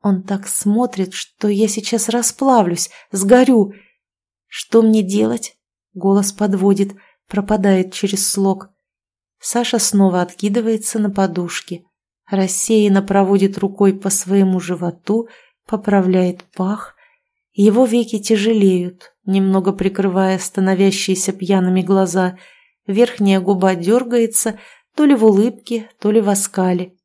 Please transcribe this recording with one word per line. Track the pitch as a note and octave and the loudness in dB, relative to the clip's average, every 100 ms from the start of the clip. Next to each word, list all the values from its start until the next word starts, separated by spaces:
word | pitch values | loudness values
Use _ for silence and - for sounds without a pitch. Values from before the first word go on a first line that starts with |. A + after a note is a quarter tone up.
| G#3 | 0
Он | F#3+ | -2
так | - G3 - | -4 -8 -6
смотрит, | - G3+ G#3+ B3 G3 F#3 | -4 -2 0 -2 -4 -8
что | - - _ G#3 | -8 -14 _ -2
я | G3+ G#3+ | 0 0
сейчас | G#3+ G3+ A#3 - | -2 -4 -4 -2
расплавлюсь, | A#3+ A3+ - C4+ B3 F3 E3+ - - _ | -2 -4 -2 2 2 2 -2 -6 -10 _
сгорю. | G3 G3 B3 C4 A#3+ G3+ - _ _ _ _ _ _ _ | -4 4 6 6 4 2 -4 _ _ _ _ _ _ _
"Что | - - A3+ | -16 2 4
мне | A3+ A3 | 4 2
делать?" | F#3+ G3+ A3 A#3 - _ _ _ _ | 0 -2 0 -2 -8 _ _ _ _
Голос | F#3+ F#3+ G3 G3 | -4 0 2 0
подводит, | - G#3 F#3+ G3 G3 G3 - _ _ _ | -2 -2 2 2 2 0 -6 _ _ _
пропадает | G#3 G3+ G#3+ G3+ F#3+ F#3 | -6 -2 0 2 2 0
через | - G3 G3 - | -6 -4 -2 -2
слог. | - G3 F#3+ - _ _ _ _ _ _ _ | 0 -2 -2 -10 _ _ _ _ _ _ _
Саша | - A#3+ A#3+ A#3 | -6 -4 -2 -2
снова | - G3+ F#3+ F3+ | 0 2 2 2
откидывается | F3 - G3+ A3 A3 A3 G#3+ A3 | -2 -4 -2 -2 -2 -4 -4 -4
на | G#3 | -4
подушке, | G3+ F#3+ E3+ F3 - - F3 _ _ _ _ _ | -2 -2 -2 -6 -10 -12 -16 _ _ _ _ _
рассеянно | G3 F#3+ - - A3 G#3 G3 | -2 -2 -4 0 2 4 2
проводит | G3 G3 F#3+ G3 G3 G3 | 2 0 2 2 0 -2
рукой | G3 G3 G3+ | -6 2 2
по | G3 G3 | 2 -4
своему | - F#3 G3 F#3+ F#3 | -4 0 2 2 0
животу, | F3 F3 F3 E3+ - A3 A3+ - _ _ - | -4 -6 -6 -8 -4 -4 -4 -18 _ _ -8
поправляет | G#3+ G#3 G3+ F#3 F#3 F3+ F3+ _ - | -6 0 2 2 0 0 -4 _ -8
пах. | F#3 - - _ _ _ _ _ _ | -6 -6 -12 _ _ _ _ _ _
Его | - G3+ A3 | 2 4 4
веки | B3+ A#3+ A3+ G#3+ | 2 0 -2 -6
тяжелеют, | G#3 G#3+ G#3+ A3 G3 F#3 F3+ F3+ - _ F#3+ | -2 0 2 2 2 2 -4 -12 -20 _ -4
немного | F#3+ F#3+ F#3+ F#3+ | 0 0 0 -2
прикрывая | G3 F#3+ G3 G3 F#3 F#3+ F#3+ | -2 -4 -2 -2 0 0 -2
становящиеся | - - F#3+ F#3 G3 F#3+ - F#3+ - | -6 -2 -2 2 0 0 -4 -4 -4
пьяными | F#3+ F3+ G3 F#3 F#3 | -6 -2 0 2 0
глаза. | F3+ F#3+ F#3 F3+ F3+ F#3 - _ _ _ - | 0 0 0 -2 -4 -6 -20 _ _ _ -6
Верхняя | G3 A#3+ - G3+ F#3+ | 0 0 2 2 2
губа | F3+ F#3+ F#3+ F3+ | 0 0 0 0
дергается, | E3+ A#3+ A#3+ A#3+ A3+ A3+ A3+ G#3+ - - _ - | 0 0 0 -2 0 -2 -4 -8 -20 -20 _ 0
то | |
ли | D4 C4 | 2 6
в | A3 | 4
улыбке, | G3 A3+ - - A#3 G#3+ _ | 4 0 -4 -8 -8 -8 _
то | G3+ | 0
ли | A3 | 2
в | G3+ | 2
оскале. | G3 - - F#3 F3+ F#3 _ | -2 -2 -2 -2 -2 -6 _